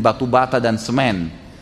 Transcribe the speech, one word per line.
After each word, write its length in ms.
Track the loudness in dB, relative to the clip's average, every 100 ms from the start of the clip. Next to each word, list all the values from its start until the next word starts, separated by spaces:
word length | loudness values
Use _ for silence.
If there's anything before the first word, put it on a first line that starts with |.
batu 240 | 2 0 0
bata 320 | 2 2 0
dan 240 | 0 -2
semen. 480 | -2 0 0 -2 -6 -10 -20 -20